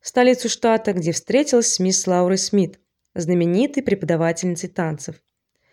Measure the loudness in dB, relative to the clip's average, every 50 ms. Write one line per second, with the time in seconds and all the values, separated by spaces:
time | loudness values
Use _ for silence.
0 | _ -4 0 2 4 4 4 2 0 -4 -4 0 2 2 2 2 0 -2 -2 -2
1 | -2 -2 -4 -4 -4 0 0 0 2 4 2 2 2 2 0 0 0 0 0 0
2 | 0 0 2 2 2 2 0 0 -2 0 0 0 0 0 -4 _ _ _ _ _
3 | _ _ _ -8 -2 0 0 2 2 2 2 2 0 0 -2 -2 0 0 -2 -2
4 | 0 -2 0 0 0 -2 -2 -2 -4 -4 -4 -6 -8 -10 -6 -6 -4 -4 -6 -8
5 | -10 -14 -16 -18 _ _ _ _ _ _ _ _ _ _